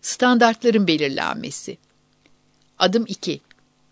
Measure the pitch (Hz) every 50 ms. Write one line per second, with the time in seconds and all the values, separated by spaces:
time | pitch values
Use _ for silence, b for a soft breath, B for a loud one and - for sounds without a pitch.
0 | _ - - - - 247 247 240 240 233 226 - - 240 220 220 202 170 160 151
1 | 151 139 135 - - 82 - - - 139 139 - - - - - _ _ _ _
2 | _ _ _ _ _ _ _ _ _ _ _ _ _ _ _ _ 180 185 185 233
3 | 226 208 202 - - 185 151 143 _ _ - _ _ _ _ _ _ _